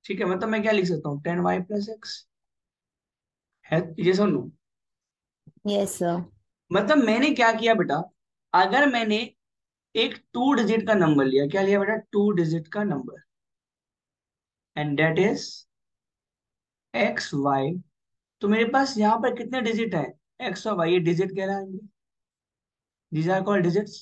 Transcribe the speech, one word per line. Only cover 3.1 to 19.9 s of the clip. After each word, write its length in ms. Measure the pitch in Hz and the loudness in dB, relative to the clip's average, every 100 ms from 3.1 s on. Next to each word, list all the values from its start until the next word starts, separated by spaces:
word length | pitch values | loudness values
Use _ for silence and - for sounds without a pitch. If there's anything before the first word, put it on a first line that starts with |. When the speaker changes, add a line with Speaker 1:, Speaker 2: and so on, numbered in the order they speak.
| _ _ _ _ _ - | _ _ _ _ _ -2
Speaker 1:
है, 140 | 160 - - | -2 -2 -2
yes 240 | 170 185 | 0 2
or 80 | 202 | 2
no? 140 | 139 120 _ _ _ _ _ _ _ _ _ - _ 208 | 0 -6 _ _ _ _ _ _ _ _ _ -20 _ -4
Speaker 2:
यस, 300 | 202 196 - | -2 -2 -2
sir। 260 | 175 175 175 _ _ _ _ | -2 -2 -6 _ _ _ _
Speaker 1:
मतलब 280 | 185 208 302 | -2 2 2
मैंने 300 | 226 226 294 | 4 2 2
क्या 200 | 269 226 | 4 2
किया 220 | 226 226 | 2 2
बेटा, 280 | 220 165 147 180 _ _ _ _ | 2 2 -2 -6 _ _ _ _
अगर 340 | 180 190 247 285 | 2 4 4 2
मैंने 300 | 240 220 208 240 _ _ _ _ _ _ | 2 0 -2 -4 _ _ _ _ _ _
एक 200 | 220 240 - _ | -2 -2 -4 _
टू 200 | 240 269 | -2 2
डिजिट 320 | 254 202 226 220 | 2 2 0 2
का 80 | 208 | 2
number 280 | 160 143 | 4 4
लिया, 220 | 135 135 143 | 4 2 2
क्या 140 | 196 | 0
लिया 160 | 196 202 | 2 2
बेटा? 160 | 196 220 - | 2 -4 -2
टू 180 | 202 208 | 0 2
डिजिट 360 | 175 165 165 160 | 2 0 -2 -4
का 160 | 208 | -6
number, 380 | 208 139 - - _ _ _ _ _ _ _ _ _ _ _ _ _ _ _ - | -4 -4 -8 -16 _ _ _ _ _ _ _ _ _ _ _ _ _ _ _ -6
and 240 | 147 143 | -2 2
that 180 | 160 160 | 2 2
is 240 | 202 - - - _ _ _ _ _ _ _ _ _ _ _ _ _ | 0 0 -8 -18 _ _ _ _ _ _ _ _ _ _ _ _ _
X 380 | - 180 - - 143 | -2 -2 -2 -6 -2
Y, 380 | 139 135 135 180 - _ _ _ _ _ | 0 0 -2 -6 -12 _ _ _ _ _
तो 60 | 202 | 0
मेरे 160 | 220 226 | 2 2
पास 240 | 269 269 214 | 2 0 2
यहाँ 200 | 208 226 | 2 2
पर 160 | 247 - | 0 -4
कितने 240 | 233 254 | -6 -4
डिजिट 320 | 226 220 226 | -2 -2 -2